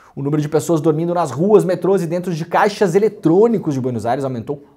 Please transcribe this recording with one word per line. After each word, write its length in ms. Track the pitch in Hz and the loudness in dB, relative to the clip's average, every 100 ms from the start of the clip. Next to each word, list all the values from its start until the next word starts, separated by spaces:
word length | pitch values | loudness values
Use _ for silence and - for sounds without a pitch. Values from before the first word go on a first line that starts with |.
| - - | -18 -8
O 60 | |
número 180 | 139 151 | -4 -2
de 80 | 147 | 0
pessoas 320 | 156 - 165 | -2 0 0
dormindo 360 | 160 151 170 175 | 2 0 0 -2
nas 160 | 160 | -2
ruas, 340 | 123 190 208 170 | 0 4 4 4
metrôs 380 | 175 175 196 | 0 0 0
e 40 | 170 | 0
dentro 240 | 175 180 | -4 -4
de 140 | 160 170 | -6 -2
caixas 480 | 180 208 202 202 | 0 0 2 0
eletrônicos 800 | 175 214 208 156 175 233 214 156 | 2 0 0 2 4 4 2 -2
de 80 | 131 | -4
Buenos 240 | 127 120 110 | -2 -4 -2
Aires 180 | 135 | -2
aumentou 400 | 135 123 107 143 - | -4 -6 -8 -12 -14